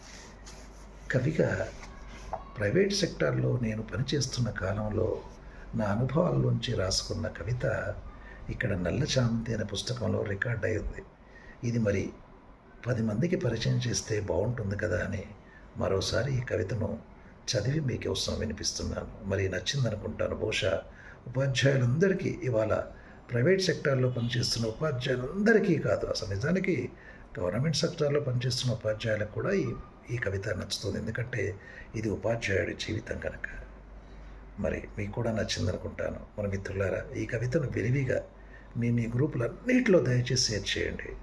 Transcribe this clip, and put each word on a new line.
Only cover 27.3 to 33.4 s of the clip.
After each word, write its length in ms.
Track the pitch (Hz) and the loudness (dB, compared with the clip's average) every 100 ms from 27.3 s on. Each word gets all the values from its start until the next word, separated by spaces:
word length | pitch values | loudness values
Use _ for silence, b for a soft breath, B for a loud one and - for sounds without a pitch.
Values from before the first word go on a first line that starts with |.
| - | -4
గవర్నమెంట్ 380 | 90 104 156 - | -2 2 2 2
సెక్టార్లో 420 | - - 147 143 | 0 2 2 2
పనిచేస్తున్న 540 | 127 123 127 - 127 | 2 0 0 0 0
ఉపాధ్యాయులకు 600 | 107 110 107 113 104 101 | 0 0 -2 0 0 -2
కూడా 180 | 110 147 | -2 0
ఈ, 160 | 196 131 - - - - | 2 0 -4 -10 -16 -8
ఈ 60 | 120 | -4
కవిత 320 | 98 95 107 | -2 -2 -2
నచ్చుతుంది. 480 | 92 - - 101 101 | -4 -4 -4 -4 -4
ఎందుకంటే 580 | 90 113 117 117 98 98 B B B 110 | -4 -4 -4 -2 -2 -4 B B B -4
ఇది 140 | 107 | -2
ఉపాధ్యాయుడి 640 | 95 110 117 - 95 92 | 0 0 0 2 2 0
జీవితం 460 | - - 95 - - | -2 -4 -4 -4 -4
కనుక. 280 | - - | -4 -6